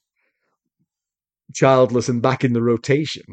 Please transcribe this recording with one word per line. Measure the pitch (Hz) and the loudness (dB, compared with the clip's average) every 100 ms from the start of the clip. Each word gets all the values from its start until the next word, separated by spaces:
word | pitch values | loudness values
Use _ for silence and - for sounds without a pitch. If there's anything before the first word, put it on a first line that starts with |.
| _ _ _ _ _ _ _ _ _ _ _ _ _ _ - 139 | _ _ _ _ _ _ _ _ _ _ _ _ _ _ -20 0
childless | 139 131 127 120 117 | 2 4 4 0 -2
and | 120 | -2
back | 127 131 | -2 -2
in | 135 | -2
the | 120 | 0
rotation | 117 117 - 143 156 - - | 0 -2 -2 -2 -4 -10 -18